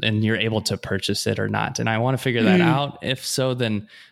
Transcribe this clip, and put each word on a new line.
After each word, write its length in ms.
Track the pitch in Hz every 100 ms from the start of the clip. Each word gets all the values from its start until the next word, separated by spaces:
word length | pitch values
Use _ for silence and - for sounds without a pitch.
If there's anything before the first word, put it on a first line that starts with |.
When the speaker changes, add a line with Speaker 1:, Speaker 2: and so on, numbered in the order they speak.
Speaker 1:
and 220 | 113 107
you're 120 | 107 110
able 240 | 113 107
to 160 | 107 101
purchase 500 | - 98 - 104 -
it 120 | 104
or 100 | 104
not? 300 | 104 110 131
And 100 | 113
I 100 | 110
wanna 200 | 123 131
figure 240 | 135 120
that 180 | 110 95
Speaker 2:
Mm. 40 |
Speaker 1:
out. 340 | 170 131 143 -
If 220 | - 131
so, 300 | - - 131
then 340 | 123 117 104 104 - -